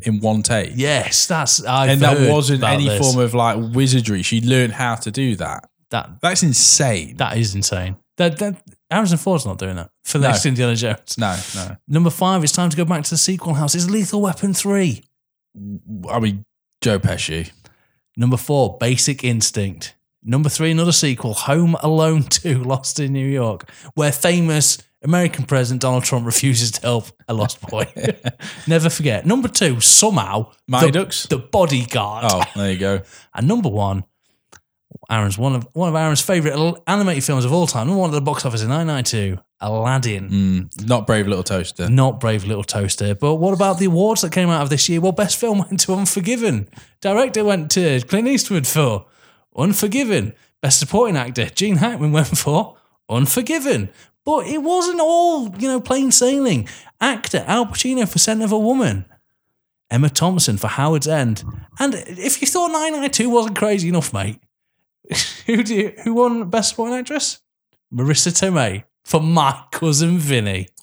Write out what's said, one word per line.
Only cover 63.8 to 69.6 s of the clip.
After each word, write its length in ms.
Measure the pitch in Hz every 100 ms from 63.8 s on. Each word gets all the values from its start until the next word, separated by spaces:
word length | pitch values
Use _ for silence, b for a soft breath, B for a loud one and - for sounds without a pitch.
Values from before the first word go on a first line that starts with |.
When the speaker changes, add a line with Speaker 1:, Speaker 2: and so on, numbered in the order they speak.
| 170
Speaker 2:
enough, 240 | 175 -
mate, 260 | 101 98 110 _ _ _ _ _ _ -
<laughs> 360 | - - - -
who 160 | 233
do 100 | 214 214
you, 180 | 208 -
who 100 | 233
won 360 | 226 240 233 190
Best 200 | 226 -
Supporting 260 | - 226 254
Actress? 440 | 247 294 - - _ _ _ _ -
Marissa 380 | 120 135 147 175
Tomei 520 | 170 190 170 113 95 - _
for 160 | - 160
My 440 | 156 170 139 135